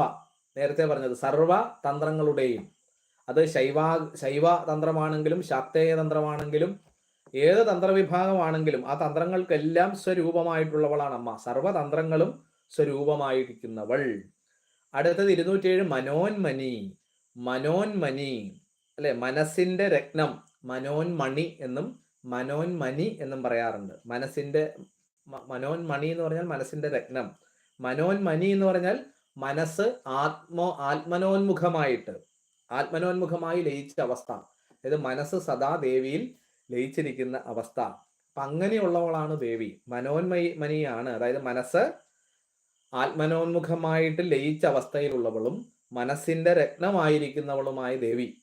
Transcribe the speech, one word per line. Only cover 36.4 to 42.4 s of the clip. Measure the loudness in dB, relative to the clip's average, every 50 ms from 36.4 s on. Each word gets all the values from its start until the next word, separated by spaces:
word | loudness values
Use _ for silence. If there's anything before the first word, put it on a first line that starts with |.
| _ _ _ _ _ -6
ലയിച്ചിരിക്കുന്ന | -4 -4 -4 -2 -2 -4 -4 -2 -4 -4 -4 -4 -6 -6 -8
അവസ്ഥ. | -8 -8 -8 -8 -6 -4 -4
അപ്പൊ | -4 -4 -6 -10 _ _ _ _ _ _ _ -8
അങ്ങനെയുള്ളവളാണ് | -8 -6 -2 -2 0 0 2 2 2 2 2 2 2 0 0 -2 -2 -2 -2 -2
ദേവി, | -2 -2 -2 -2 -4 -6 -8 -12 _ -10
മനോന്മയി-, | -8 -6 -4 -2 0 0 0 0 0 0 0 0 -2 -4
മനിയാണ്. | -4 -2 -2 -2 -2 -2 -4 -4 -6 -4
അതായത് | -4 -2 0 0 0 -2 -2
മനസ്സ് | -4 -4 -4 -2 0 2 2 2 2 0 -6 _ _ _ _ _ _ _ _